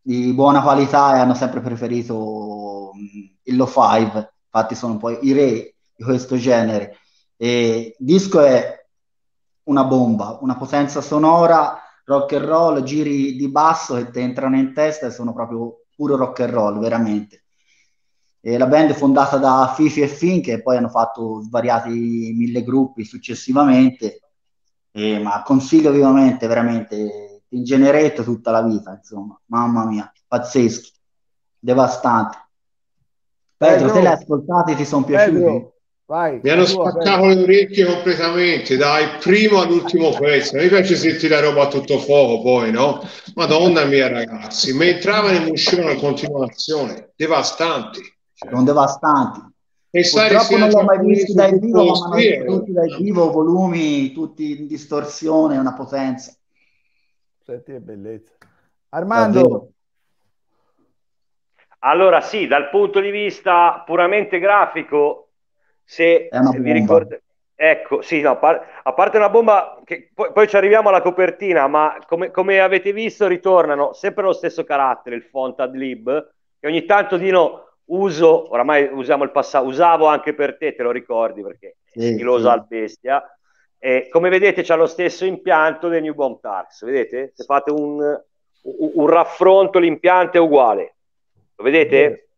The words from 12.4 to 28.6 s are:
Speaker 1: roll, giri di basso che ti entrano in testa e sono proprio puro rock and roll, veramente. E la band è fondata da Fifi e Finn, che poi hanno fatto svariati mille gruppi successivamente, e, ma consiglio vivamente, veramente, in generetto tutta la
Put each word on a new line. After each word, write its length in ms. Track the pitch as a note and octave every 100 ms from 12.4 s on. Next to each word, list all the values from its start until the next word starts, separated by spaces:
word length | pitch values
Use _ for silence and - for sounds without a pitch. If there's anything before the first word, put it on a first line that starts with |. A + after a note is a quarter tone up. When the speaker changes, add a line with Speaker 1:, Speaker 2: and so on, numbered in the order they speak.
| D3+
Speaker 1:
roll, 380 | D#3+ E3+ D3
giri 520 | B2+ D3+ D3 C#3+ C#3 C3
di 140 | C#3
basso 460 | C#3+ D#3+ D#3+ - B2
che 140 | A#2+
ti 80 | B2
entrano 380 | B2 B2+ C3 C3
in 160 | C3
testa 340 | D3+ D#3 D3+ B2
e 40 |
sono 220 | A2 A#2+
proprio 500 | A#2 A2+ A#2 A#2 - _ _
puro 200 | D3 C3+
rock 240 | B2 -
and 120 | A#2+
roll, 260 | A2+ G#2 G#2
veramente. 640 | A2+ A#2 A2 G#2 G#2 _ _ _ _ _ _ _ _ _ _ _
E 180 | A2+ A#2+
la 100 | B2+
band 240 | D3+ D#3
è 20 |
fondata 420 | C#3+ C#3 C3+ C#3 C#3
da 360 | C3+ C3 B2+ -
Fifi 240 | D3+ D3
e 60 | C#3
Finn, 320 | C#3+ F3 F3+
che 220 | C3 A2+
poi 160 | B2+ B2
hanno 100 | A#2
fatto 540 | A#2+ A2+ A#2 A2+ G#2+
svariati 480 | G#2+ A#2+ A#2+ A#2 A#2
mille 760 | A#2 A#2 A#2 A2+ A2+ A#2+ A#2+
gruppi 400 | A#2 C3 C3 -
successivamente, 1160 | A2 B2 - A2+ - C3 C#3+ B2+ C3 B2+ G#2+ - _ _ _ _ _ _ _
e, 280 | G#2 G#2+ G#2+
ma 220 | G#2 G#2
consiglio 480 | - C3+ C3+ D#3+ D3+
vivamente, 560 | C#3+ C3+ C3+ C3 B2 A2+
veramente, 920 | A#2 A#2 A#2 G#2+ G#2 G#2 - - - _
in 140 | B2
generetto 600 | A#2+ C3+ C#3 D3+ D3+ C#3+
tutta 280 | A#2 A2+ A#2
la 100 | A2+